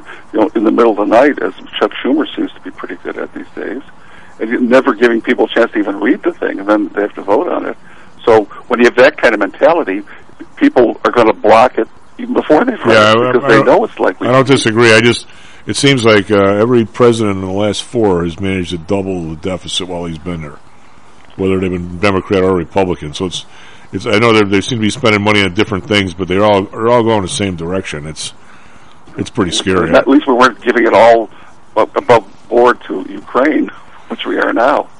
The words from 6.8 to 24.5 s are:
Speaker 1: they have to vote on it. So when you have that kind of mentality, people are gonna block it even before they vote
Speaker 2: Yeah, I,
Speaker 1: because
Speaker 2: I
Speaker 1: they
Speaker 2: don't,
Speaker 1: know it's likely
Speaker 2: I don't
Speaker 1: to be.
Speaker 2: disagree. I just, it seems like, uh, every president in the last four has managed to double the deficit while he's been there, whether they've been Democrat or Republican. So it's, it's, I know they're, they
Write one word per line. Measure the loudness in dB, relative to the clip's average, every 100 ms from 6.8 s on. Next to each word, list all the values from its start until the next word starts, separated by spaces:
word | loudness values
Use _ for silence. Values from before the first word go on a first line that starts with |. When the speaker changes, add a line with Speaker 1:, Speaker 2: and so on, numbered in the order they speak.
| -2
Speaker 1:
they | -4
have | -6
to | -6
vote | -4 -2 -2
on | -6 -8
it. | -12 -16 -20 -20 -6
So | 2 2 0 -8 -6
when | 0
you | 2
have | 4
that | 4 4
kind | 0
of | 0
mentality, | -4 0 0 0 -2 -6 -10 -20 -20 -20 -18 -2
people | 0 2 2 0
are | -2
gonna | 2 2
block | 2 4 4 4 0
it | -6 -10 -20 -12
even | -6
before | -2 2 2
they | 2 -2
vote | 2
Speaker 2:
Yeah, | 4 4
I, | 4 2
Speaker 1:
because | 0
Speaker 2:
I | 2
Speaker 1:
they | 2
Speaker 2:
don't, | 4
Speaker 1:
know | 2
it's | 0 -2
likely | -4 -2 0
Speaker 2:
I |
don't | 2 4
Speaker 1:
to |
be. | 2
Speaker 2:
disagree. | 2 2 4
I | 6
just, | 4 0 -6 -20 -20 -14 -8
it | -2
seems | 0 2
like, | 4 4 4
uh, | 2
every | 2 2 2 2
president | 0 2 2 2 0 -4
in |
the | -6
last | -4 -2 -4
four | -6 0 2 2
has | -2 -4
managed | -4 -4 -6
to | -8
double | -4 -4 -4 -6 -8
the | -8
deficit | -8 -8 -8 -10 -8
while | -8 -8
he's | -10
been | -10 -10
there, | -12 -18 -20 -20 -20 -20 -20 -20 -14 -4
whether | -2 0
they've | -2
been | -4 -8 -2
Democrat | 0 0 0 0
or | 2
Republican. | 0 -2 -2 -2 -2 -8
So | -8 -8
it's, | -8 -16 -20 -20 -20 -12
it's, | -10 -2
I | 2
know | 4
they're, | 4
they | 2